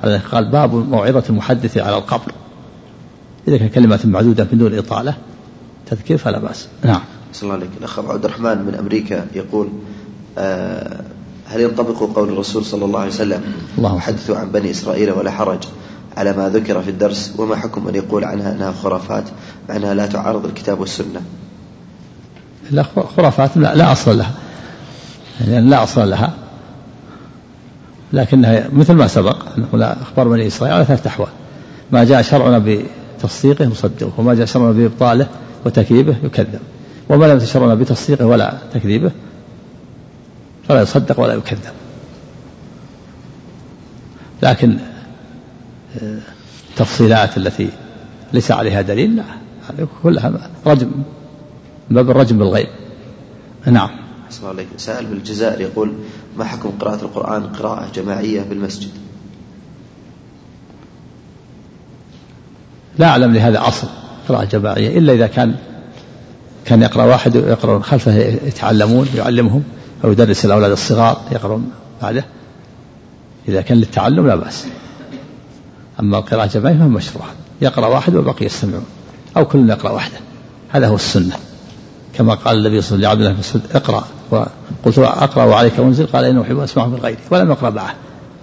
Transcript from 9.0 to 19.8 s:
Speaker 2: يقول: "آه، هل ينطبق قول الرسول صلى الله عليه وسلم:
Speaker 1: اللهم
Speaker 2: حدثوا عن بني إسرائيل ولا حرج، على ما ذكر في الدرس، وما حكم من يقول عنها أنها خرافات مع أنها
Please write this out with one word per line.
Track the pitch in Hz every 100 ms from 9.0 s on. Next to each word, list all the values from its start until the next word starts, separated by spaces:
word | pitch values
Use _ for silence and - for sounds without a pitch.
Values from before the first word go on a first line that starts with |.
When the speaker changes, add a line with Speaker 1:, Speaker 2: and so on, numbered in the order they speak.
| 107 90 90
Speaker 2:
يقول: | 95 - 107 104 - - - - - - -
"آه، | 95 95 92 87 - - - - - - -
هل | 110
ينطبق | 120 113 117 113 107 110
قول | 104
الرسول | 98 98 107
صلى | 104 104
الله | 98 104
عليه | 98
وسلم: | 98 104 98 104 - - -
Speaker 1:
اللهم | 107 90
Speaker 2:
حدثوا | 85 104 113 101
عن | 95
بني | 104 95
إسرائيل | - 98 90 104
ولا | 92 95
حرج، | 98 98 87 - - - - - -
على | 98
ما | 95 95
ذكر | 107 104 92
في | 92
الدرس، | 92 101 101 - 107
وما | 110 107
حكم | 113 107
من | 95
يقول | 98 95 104
عنها | - 101 98
أنها | 101 95
خرافات | 95 98 92 - 107 107 - - - -
مع |
أنها | 107